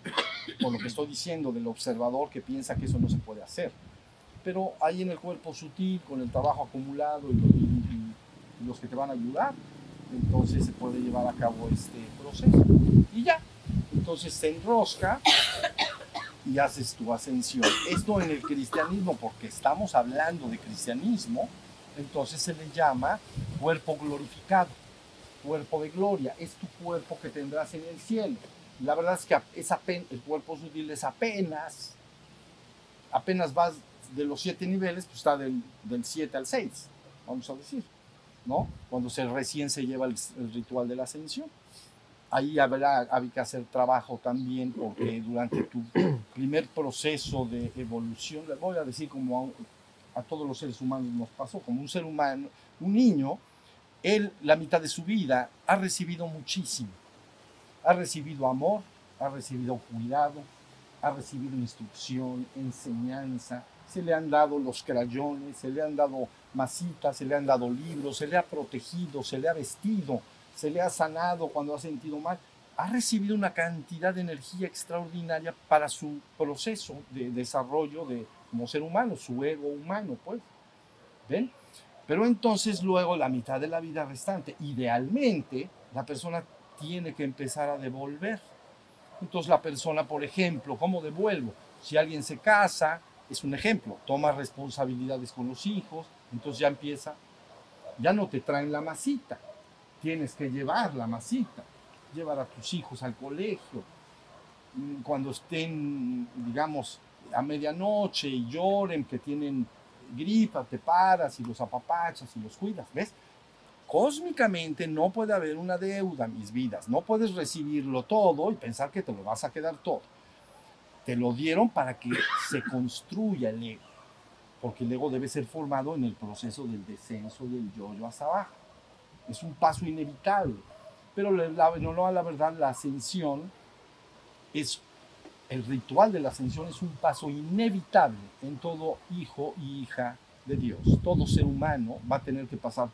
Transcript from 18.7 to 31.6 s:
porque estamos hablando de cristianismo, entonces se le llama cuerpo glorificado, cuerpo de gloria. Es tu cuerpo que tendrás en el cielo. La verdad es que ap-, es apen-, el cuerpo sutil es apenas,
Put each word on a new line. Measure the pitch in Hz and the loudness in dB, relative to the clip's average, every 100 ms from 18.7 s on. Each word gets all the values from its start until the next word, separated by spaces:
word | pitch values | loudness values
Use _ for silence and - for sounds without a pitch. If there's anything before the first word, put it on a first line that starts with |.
| 160 156 196 180 117 | 0 0 0 0 -2
porque | 113 - 110 | -6 -8 -12
estamos | - 135 165 208 | 0 2 2 2
hablando | 135 120 135 160 170 123 | 2 4 2 0 -2 -4
de | 117 | -6
cristianismo, | - 104 123 120 196 226 113 123 233 - - - - 143 | -8 -6 -4 -2 0 0 0 -2 -4 -8 -20 -20 -14 -12
entonces | 139 151 131 151 | -6 -4 -4 -4
se | 175 | -4
le | 156 156 | -6 -4
llama | 156 151 127 139 208 - - - - | 4 4 6 2 -2 -4 -8 -6 0
cuerpo | 151 160 - 147 | 2 2 0 -4
glorificado, | 151 143 135 - - 190 180 - - - - - - - | -4 -4 -8 -12 4 4 4 -2 -20 -20 -20 -20 -20 -12
cuerpo | 143 156 139 156 | -4 -4 -2 -4
de | 151 | -2
gloria. | 170 202 185 127 - | 0 2 2 0 -6
Es | 170 | -10
tu | - 185 - | -10 -14 -10
cuerpo | 175 170 - 165 | -4 -4 -4 -10
que | 151 | -8
tendrás | 147 139 151 151 | -8 -4 -4 -4
en | 160 | -8
el | 165 165 | -10 -10
cielo. | - 220 190 120 - - - - | -2 0 0 -4 -10 -20 -20 -4
La | 135 | 0
verdad | 156 170 | 2 2
es | 180 - | 0 4
que | |
ap-, | 147 - - | 2 2 -8
es | 151 | -2
apen-, | 175 - 175 - | 0 0 -4 -6
el | 123 | -12
cuerpo | 131 151 160 156 | -4 -6 -4 -10
sutil | 160 151 151 | -8 -8 -8
es | 143 | -4
apenas, | 143 - 233 202 175 151 | -6 -2 -2 0 -2 -4